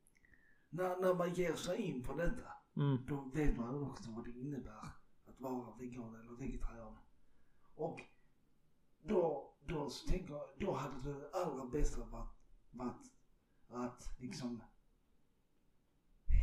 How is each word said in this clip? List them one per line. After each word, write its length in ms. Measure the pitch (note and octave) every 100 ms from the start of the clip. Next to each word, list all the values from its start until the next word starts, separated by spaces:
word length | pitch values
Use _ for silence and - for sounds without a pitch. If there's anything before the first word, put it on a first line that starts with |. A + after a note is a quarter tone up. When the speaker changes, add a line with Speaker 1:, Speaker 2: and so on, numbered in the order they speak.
| _ _ - - - - _
Speaker 1:
När, 280 | D#3 F3+ F3+
när 160 | F#3
man 200 | F3 F3
ger 200 | F3 F3
sig 240 | C#3 - F3+
in 220 | F#3+ C3
på 100 | B2
detta, 400 | C#3 E3+ - - - - -
Speaker 2:
Mm. 220 | C#3+ C3 B2
Speaker 1:
då 240 | C#3+ C3
vet 240 | D3+ C#3+ A#2+
man 260 | A#2 C#3+
också 280 | C#3+ - A2+
vad 140 | A2 A#2+
det 60 |
innebär 480 | A#2+ C3+ C3 - - D3+ - - - -
att 120 | -
vara 360 | C3 B2+ A#2 A2
vegan 360 | B2+ B2 A2+ A2+
eller 200 | A#2 A#2+
vegetarian. 580 | C3+ A#2+ A#2 A2+ A2 - - - - - - - - -
Och 240 | E3 - - - - _ _ _ _ _ _ _
då, 500 | D#3 G3 E3+ - - - C#3+
då 220 | E3 C#3
så 180 | - -
tänker 260 | F#3 -
jag, 80 | D3 C#3 -
då 140 | G3
hade 400 | C3+ C#3 B2+ C#3
det 160 | C#3 -
allra 320 | - E3 C3 B2+
bästa 400 | D3 C#3+ B2 A2
varit, 240 | A2+ A2 - - - -
varit 400 | A#2 B2 - - - - _ _ _ -
att 460 | A#2 B2 - - -
liksom 440 | B2+ D3 B2 A#2 - - _ _ _ _ _ _ _ _ _ _ _ _ _ - - -